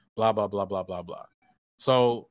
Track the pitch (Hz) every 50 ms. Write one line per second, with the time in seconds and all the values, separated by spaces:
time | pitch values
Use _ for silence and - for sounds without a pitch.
0 | _ _ _ 110 110 110 104 107 104 98 101 98 98 95 98 92 90 95 92 87
1 | 87 87 - - - - _ _ _ _ _ _ _ _ _ - - 135 127 127
2 | 123 120 120 110 - _